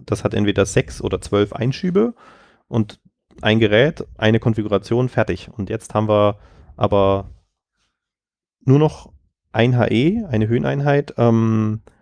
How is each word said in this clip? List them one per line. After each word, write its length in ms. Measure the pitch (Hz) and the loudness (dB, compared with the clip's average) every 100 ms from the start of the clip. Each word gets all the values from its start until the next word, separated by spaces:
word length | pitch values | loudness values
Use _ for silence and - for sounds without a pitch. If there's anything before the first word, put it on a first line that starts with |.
das 180 | - 104 | -8 -4
hat 120 | - | -4
entweder 300 | 110 101 98 98 | -2 -2 0 0
sechs 360 | - - - | 0 -4 -6
oder 180 | 101 - | -6 -6
zwölf 320 | - 202 208 | -2 0 0
Einschübe 640 | - 120 131 180 180 233 226 - - _ _ _ | -2 -4 -4 -2 0 -2 -4 -20 -20 _ _ _
und 320 | 117 107 - _ _ _ - | -4 -4 -6 _ _ _ -6
ein 160 | 107 110 | 0 2
Gerät, 480 | 110 104 143 - - - | 2 4 2 -2 -14 -2
eine 220 | 110 110 | 0 2
Konfiguration, 720 | 127 110 104 98 - 117 127 | 0 -2 -2 -2 -2 -2 -2
fertig. 420 | - 107 90 - | -2 -2 -4 -8
Und 180 | - 95 | -10 -8
jetzt 260 | 113 - | -8 -6
haben 140 | 107 107 | -4 0
wir 300 | 104 104 101 - - - - | 2 2 -2 -14 -20 -20 -6
aber 540 | 104 101 98 98 98 - _ _ _ _ _ _ _ _ _ _ _ _ | -2 2 2 0 -4 -20 _ _ _ _ _ _ _ _ _ _ _ _
nur 140 | - 139 | 2 4
noch 340 | 151 - - - _ _ _ | 4 -2 -20 -20 _ _ _
ein 260 | 113 117 123 | 0 2 2
H 120 | 110 | 2
E, 340 | 110 143 220 202 | 2 2 0 -2
eine 200 | 110 107 | -2 0
Höheneinheit, 680 | 120 135 139 143 143 143 - | 0 0 -2 0 0 -2 0
ähm, 640 | 120 113 113 110 107 107 - _ | 2 4 2 0 0 -4 -10 _